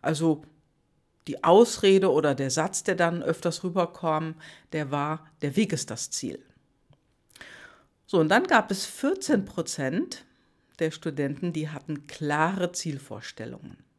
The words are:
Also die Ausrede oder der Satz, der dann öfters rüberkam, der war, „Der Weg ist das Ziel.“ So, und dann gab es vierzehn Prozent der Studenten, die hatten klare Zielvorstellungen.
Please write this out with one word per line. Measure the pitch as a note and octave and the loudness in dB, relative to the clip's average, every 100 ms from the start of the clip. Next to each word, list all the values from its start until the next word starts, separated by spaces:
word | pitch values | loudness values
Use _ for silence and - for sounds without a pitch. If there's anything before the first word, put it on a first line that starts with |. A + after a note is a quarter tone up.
Also | - D#3 E3 D3+ - _ _ _ _ _ _ _ - | -2 0 2 0 -4 _ _ _ _ _ _ _ -12
die | - | -2
Ausrede | - F#3 A#3 - G3 F#3+ F#3 | 6 8 8 6 6 6 6
oder | C#3+ D3+ C3+ | 4 2 0
der | C3 | -2
Satz, | C#3+ D#3 - | 0 -2 -2
der | - F3 | -2 2
dann | E3+ E3+ | 2 0
öfters | - E3 F3 E3 | -4 -2 -2 -4
rüberkam, | F#3 F3+ E3+ - E3 D#3 D#3+ D#3+ - - _ | -4 -2 -2 -2 -2 -2 -2 -10 -16 -20 _
der | D#3 D3 | -6 -2
war, | C#3+ C#3+ D#3+ - _ | -2 -2 -4 -10 _
„Der | C#3+ C#3 | -2 0
Weg | G#3 | 0
ist | D#3 - | 0 -6
das | A#2 - | -8 -8
Ziel.“ | - A2 - - _ _ _ _ _ _ _ _ - - - - - _ _ _ | -6 -8 -10 -16 _ _ _ _ _ _ _ _ -20 -20 -20 -20 -20 _ _ _
So, | F#3 | 2
und | D#3 | 4
dann | G3+ F#4 | 4 6
gab | C4 G#3+ | 4 4
es | G3 - | -4 -6
vierzehn | - C#4 F#4 - C4 | -2 -2 -2 0 0
Prozent | G3 - E3 - C3+ E3+ F4+ - - _ _ _ _ - | 0 -6 -6 -4 -2 -2 -4 -8 -16 _ _ _ _ -6
der | D#3+ | -6
Studenten, | - E3 C#3+ C#3 D#3 F3+ | -4 -8 -4 -4 -2 -4
die | D#3+ D#3 | -4 -6
hatten | D#3 - D3 D3 | -8 -8 -10 -8
klare | - D3 D3 D#3+ F#3+ F3+ | -8 -2 2 0 0 -4
Zielvorstellungen. | F3+ E3 C#3 - G#2 - - A2+ - - F2 _ | -4 -8 -8 -10 -14 -14 -14 -14 -12 -18 -20 _